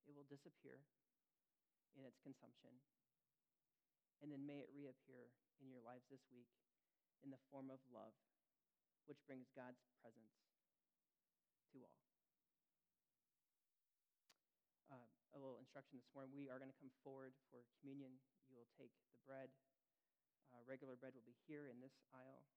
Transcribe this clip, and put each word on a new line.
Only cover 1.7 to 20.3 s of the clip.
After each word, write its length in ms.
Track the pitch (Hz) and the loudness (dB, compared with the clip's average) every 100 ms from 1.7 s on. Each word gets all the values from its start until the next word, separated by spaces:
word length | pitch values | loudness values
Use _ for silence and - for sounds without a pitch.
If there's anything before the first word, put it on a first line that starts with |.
| _ _ 139 | _ _ -4
in 60 | 131 | -4
its 120 | 113 | -2
consumption, 580 | 139 131 - 127 - 127 - _ _ _ _ _ _ _ _ _ _ _ _ _ | -2 -2 -4 -10 -12 -12 -16 _ _ _ _ _ _ _ _ _ _ _ _ _
and 80 | 147 | 2
then 160 | 143 143 | 6 6
may 160 | 143 | 6
it 80 | 127 | 4
reappear 640 | 143 143 127 - 127 120 123 _ - | 2 0 -2 -8 -6 -6 -10 _ -8
in 100 | 135 | -4
your 140 | 127 | -2
lives 240 | 117 127 - | -2 -4 -4
this 160 | 135 - | -8 -6
week 160 | 123 117 _ _ _ _ _ _ _ | -10 -10 _ _ _ _ _ _ _
in 80 | 139 | 0
the 80 | 131 - | 0 0
form 200 | 139 135 | 2 4
of 120 | 131 131 | 2 -2
love, 240 | 117 107 - _ _ _ _ _ _ _ _ - | 0 0 -4 _ _ _ _ _ _ _ _ -6
which 80 | 135 - | -4 0
brings 240 | 131 123 | 0 0
God's 320 | 139 127 123 - _ | 0 0 -2 -10 _
presence 300 | 120 113 110 _ _ _ _ _ _ _ _ _ _ _ _ _ _ | -10 -10 -18 _ _ _ _ _ _ _ _ _ _ _ _ _ _
to 80 | 135 | -10
all. 240 | 120 - _ _ _ _ _ _ _ _ _ _ _ _ _ _ _ _ _ _ _ _ _ _ _ - _ _ _ _ - | -10 -14 _ _ _ _ _ _ _ _ _ _ _ _ _ _ _ _ _ _ _ _ _ _ _ -20 _ _ _ _ -10
Uh, 220 | 131 117 - _ | -8 -8 -18 _
a 40 | 143 | 0
little 160 | 135 120 | 2 2
instruction 400 | 135 143 - 135 | 0 -4 -2 -6
this 80 | - | -2
morning. 160 | 139 135 139 | 0 2 4
We 100 | 139 | 4
are 140 | 127 | 4
gonna 100 | 135 - | 2 -2
come 160 | 135 - | -6 -4
forward 320 | 139 135 131 135 _ | -2 0 0 -4 _
for 160 | 123 120 - | -12 -12 -2
communion. 400 | 139 139 135 131 135 - 131 | 2 4 2 -2 -12 -20 -12
You 80 | |
will 160 | 127 117 - | -10 -10 -8
take 160 | 127 - _ | -8 -8 _
the 80 | 123 131 | -14 0
bread. 240 | 135 135 135 _ _ _ _ _ _ _ | 2 2 -2 _ _ _ _ _ _ _